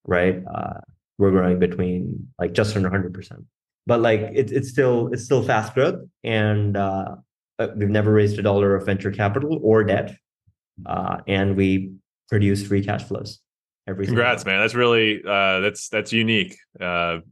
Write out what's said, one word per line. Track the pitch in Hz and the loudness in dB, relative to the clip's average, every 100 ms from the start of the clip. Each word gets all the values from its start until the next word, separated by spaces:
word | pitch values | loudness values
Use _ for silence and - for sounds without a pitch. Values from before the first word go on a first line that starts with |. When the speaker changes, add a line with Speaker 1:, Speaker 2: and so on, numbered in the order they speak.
| - | -2
Speaker 1:
right? | 90 92 90 185 | 2 2 0 -6
Uh, | - - - - _ _ - | -8 -8 -10 -16 _ _ 0
we're | 98 | 2
growing | 95 90 90 | 4 2 2
between, | 87 90 90 90 90 87 - - | 0 0 -2 -2 -4 -8 -12 -6
like, | 87 | -2
just | - 104 104 | 0 0 0
under | 92 | 0
a | |
hundred | 95 87 | -2 -4
percent. | 95 - - - _ _ _ - | -8 -16 -20 -20 _ _ _ 0
But, | 117 | 2
like, | 113 110 104 | 4 2 0
it, | 104 - | -2 0
it's | 131 - | -2 -2
still, | - 127 120 113 | 0 2 2 0
it's | 123 | -6
still | - 131 | 0 0
fast | 113 110 107 | 2 0 0
growth, | 127 151 185 - _ | 0 0 -2 -10 _
and, | 113 110 107 104 104 101 | -2 0 2 2 0 -2
uh, | 98 95 95 - _ _ _ - | -2 -4 -6 -12 _ _ _ -6
uh, | 113 107 | -6 -2
we've | 101 | 0
never | 107 107 | 2 4
raised | 107 104 104 | 4 4 2
a | |
dollar | 101 101 101 98 | 2 2 4 2
of | 101 | 0
venture | 98 98 | -2 -2
capital | 101 101 113 147 160 | -2 -2 0 -2 0
or | 110 110 | 4 4
debt, | 98 101 - - _ _ _ _ _ - 85 | 4 0 -2 -12 _ _ _ _ _ -18 -8
uh, | 90 92 87 - | -6 -4 -6 -2
and | 98 98 98 | 0 2 2
we | 95 95 95 - _ _ _ | 2 0 -2 -12 _ _ _
produce | 104 101 101 - | 2 2 0 0
free | 101 | -2
cash | 98 110 | 0 -4
flows | - 98 - - _ _ _ _ - | -6 -10 -10 -16 _ _ _ _ -10
every | 92 101 | -6 -2
single | 117 | 0
Speaker 2:
Congrats, | 120 107 | 2 0
Speaker 1:
month. | 90 | -2
Speaker 2:
man! | 95 | 0
That's | 110 120 | 0 2
really, | 120 117 107 104 95 | 4 4 2 0 -2
uh, | 98 98 95 | 0 2 2
that's, | 101 104 - | -2 -4 -6
that's | 107 104 | -6 -2
unique. | 113 113 110 92 - _ - | 0 2 0 -2 -8 _ -10
Uh, | 90 87 85 85 - | -4 -2 -2 -4 -10